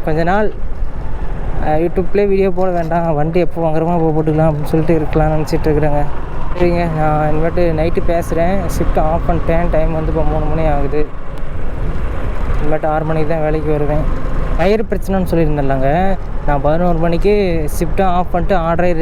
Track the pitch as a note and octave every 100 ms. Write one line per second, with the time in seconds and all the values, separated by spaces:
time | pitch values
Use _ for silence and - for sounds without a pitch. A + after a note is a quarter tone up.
0 | - D#3 E3+ G3+ G#3+ - - - - -
1 | - - - - - - F3 D#3 F3 F#3+
2 | F3 G3 G3+ G3 F#3+ F3 F#3+ F3 D#3+ E3+
3 | E3 D3 D#3 F3 E3 - E3 D#3+ D#3+ F3
4 | D#3+ D#3 D#3 D#3 D#3+ D3+ D3+ D#3+ D#3 D#3+
5 | D3+ D#3+ D#3 D#3 D3+ D#3+ D#3+ D3 D3+ D3
6 | D3 - - - - F3+ F3 F3 E3+ D#3
7 | D#3 D3+ D3+ D#3 E3 F3 F3 D#3 E3 F3
8 | - E3+ E3+ D#3+ E3+ G3 F3 - - -
9 | D#3 E3 - E3+ E3+ E3 E3+ D#3+ D#3+ D#3+
10 | D#3 D#3+ D#3 D#3 D3+ D#3+ D#3+ C#3+ C#3+ D3
11 | D3 - - - - - - - - -
12 | - - - - - - D3 D3+ D#3+ D#3
13 | D#3 D#3+ D#3 E3 D3+ D#3 D#3 D3+ D3 D3+
14 | - - - - - - F3+ G#3+ G3 F#3+
15 | - F#3+ F3+ E3+ D#3 D3+ C3+ C3+ C3+ E3
16 | F#3+ F#3 - - - C#3+ C#3+ D#3+ F3 E3
17 | E3+ E3+ F#3+ G#3 F#3+ E3 D3+ - E3+ -
18 | F#3 F3+ F3+ F3+ E3 F#3+ E3 E3+ F3+ D#3+